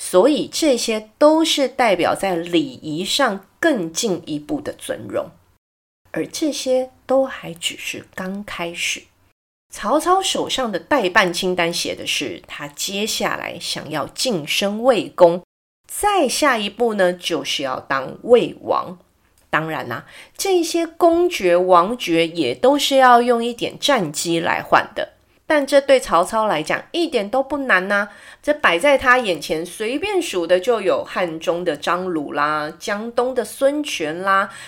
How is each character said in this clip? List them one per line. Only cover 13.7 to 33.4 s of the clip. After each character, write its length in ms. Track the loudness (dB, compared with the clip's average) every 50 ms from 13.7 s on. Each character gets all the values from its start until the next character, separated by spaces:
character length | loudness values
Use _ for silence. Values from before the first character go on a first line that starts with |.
| -8 -8 -8 -6
要 160 | -6 -6 -6
晋 400 | -6 -6 -4 -4 -2 -2 -2 -4
升 340 | -4 -2 -2 -2 -2 -2 0
魏 280 | 2 2 2 2 0 -4
公， 340 | 4 6 6 6 6 2 -4 _ _ _ _ _ _ _ _ -14 -8 -2
再 280 | 0 2 2 2 2
下 320 | 0 0 0 2 2 2 0
一 100 | -2 -6
步 240 | -4 -2 -2 0 2
呢， 180 | 2 2 0
就 320 | 0 -2 -4 -4 -4 -4 -4
是 200 | -6 -6 -4 -4
要 160 | -4 -6 -6
当 400 | -4 -4 -4 -4 -4 -6 -12 -10
魏 340 | 2 4 6 6 6 2 -4 -8
王。 380 | -4 -2 -2 -2 -2 -6 -10 -16 _ _ _ _ _ _ _ _ _ _
当 180 | -2 -2 -2
然 220 | -2 -6 -8 -6 -8
啦， 160 | -8 -10 -10 -14 -20 -20 -20 -18 _
这 240 | -6 -2 0 2 2
些 240 | 0 0 -2 -2 -4
公 420 | -4 0 2 4 4 6 4 2
爵、 300 | 0 0 0 2 2 2
王 400 | 4 4 6 6 6 6 4 -2
爵 300 | -4 -2 0 2 2 2
也 260 | 0 -2 -2 -2 -2 0
都 240 | 2 4 4 4
是 200 | 4 2 2 4
要 220 | 6 8 8 8 6
用 240 | 6 4 2 0 0
一 80 | -4
点 280 | -4 -6 -6 -8 -6 -2
战 320 | 0 0 2 2 0 -2
绩 280 | -4 -6 -4 -2 -2 0
来 220 | 0 0 0 -2
换 260 | 0 0 0 0 0 -2 -6
的。 200 | -8 -8 -8 _ _ _ _ _ _ _
但 180 | 0 0 0 2
这 160 | 2 2 2
对 180 | 4 4 4 2
曹 240 | 4 2 2 2 2
操 220 | 2 0 0 0
来 160 | 0 0 -2
讲 220 | -2 -2 -4 -4 -4 -6
一 160 | -4 -4 -2
点 200 | -2 -2 -4 -4
都 140 | -2 -2 -2
不 160 | -2 -2 -4
难 340 | -4 0 2 2 2 2 0
啊， 180 | 0 -2 -2 -4 -8 -16 -20 -20 -20 -4 -2
这 100 | -2 0
摆 240 | 2 2 2 2
在 180 | 4 4 4 4
他 220 | 6 6 4 4
眼 240 | 4 4 0 -2 -4
前， 240 | -4 -4 -4 -4 -4
随 320 | -6 -8 -8 -6 -4 -4
便 240 | -4 -4 -2 -2 -2
数 240 | -2 -2 -2 -4 2
的 140 | 2 2 2
就 220 | 4 2 0 2
有 220 | 2 0 0 0 -2
汉 360 | -4 -4 -4 -4 -4 -4 -4
中 240 | -4 -4 -4 -2 -2
的 120 | -4 -4
张 300 | -2 -2 -2 -2 -2 -2
鲁 280 | -4 -4 -4 -6 -4 -2
啦， 380 | -2 -2 0 -2 -2 -4 -6 -10
江 340 | -10 -8 -6 -6 -6 -6 -4 -2
东 200 | -2 -2 0 -2
的 100 | -4